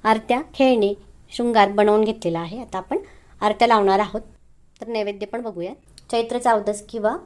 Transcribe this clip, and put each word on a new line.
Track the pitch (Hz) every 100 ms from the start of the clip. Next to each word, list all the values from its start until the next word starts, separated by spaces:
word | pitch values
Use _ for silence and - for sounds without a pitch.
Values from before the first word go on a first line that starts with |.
आरत्या, | 226 220 - 240 320
खेळणे, | - 262 240 202 202 - - -
शृंगार | - 240 220 196
बनवून | 202 208 214
घेतलेला | 220 214 175 165
आहे. | 165 220
आता | 247 190
आपण | 185 311 - - - -
आरत्या | 208 208 240
लावणार | 220 196 196
आहोत, | 208 214 - - _ _ _ _
तर | 220
नैवेद्य | 226 202 202 202
पण | 233
बघूया. | 226 175 180 285 _ - -
चैत्र | 233 226 240
चौदस | 240 220 208 208 -
किंवा | 226 214 302